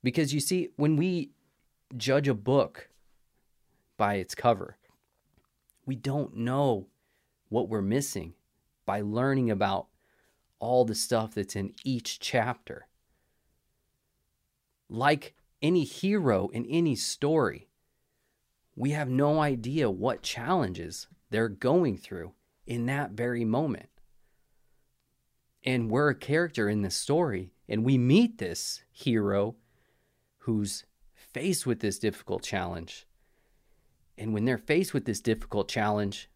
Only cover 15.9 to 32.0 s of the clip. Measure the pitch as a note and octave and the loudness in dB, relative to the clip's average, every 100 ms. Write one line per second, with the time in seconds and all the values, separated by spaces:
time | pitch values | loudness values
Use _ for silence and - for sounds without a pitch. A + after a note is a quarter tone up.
15.9 | - F#3+ G#3 D3 G2 G2 A2+ A#2+ D#3 E3+ | -2 0 2 4 4 2 -4 -2 0 0
16.9 | B2 - - C#3+ D#3 A2+ B1 - _ _ | 0 -4 -2 0 2 0 -4 -18 _ _
17.9 | _ _ _ _ _ _ _ _ - C3+ | _ _ _ _ _ _ _ _ -6 -4
18.9 | D3+ C#3 B2+ D3 D#3 D3+ B2+ A2+ D3+ B2 | -2 -2 2 2 2 2 -2 -4 0 0
19.9 | F#2 A2+ A#2+ - - A#2+ F#3 G#2+ F2+ E2 | 0 -2 -2 -6 -8 -2 0 0 -4 -10
20.9 | - - _ _ G#2+ A2+ F#2+ B2+ E3+ D#3+ | -12 -16 _ _ -2 -2 0 2 4 4
21.9 | G2 - F#2 E2 _ _ _ - A#2+ A#2+ | -2 -8 -12 -12 _ _ _ -8 -4 -2
22.9 | C#3 D3 G#2 A#2+ A#2+ A2+ A#2 D#3 G#2+ - | -2 -4 -4 -4 0 0 0 0 -4 -10
23.9 | _ - _ _ _ _ _ _ _ _ | _ -20 _ _ _ _ _ _ _ _
24.9 | _ _ _ _ _ _ _ - B2+ A2+ | _ _ _ _ _ _ _ -2 0 2
25.9 | A#2+ D3 C3+ - D3+ F3 D3+ G#2 G#2+ G2 | 2 2 0 0 0 0 0 0 0 -2
26.9 | - - D3+ E3+ G2 F#2 _ - G#2+ A#2 | -4 0 0 2 -2 -8 _ -6 -2 2
27.9 | C3+ B2 E3+ A#3+ - F2+ E2+ - - _ | 4 6 6 6 0 -8 -6 -8 -10 _
28.9 | - - A2+ G2+ G2 G#2 A2+ _ _ _ | -8 0 2 2 2 0 -4 _ _ _
29.9 | _ _ _ _ _ - A2 G2+ - - | _ _ _ _ _ -2 -2 -2 -6 -14
30.9 | _ - _ - - E3+ F3+ C3+ A2+ G#2+ | _ -20 _ -14 -6 -2 -2 -2 -2 -2
31.9 | F#2+ | -2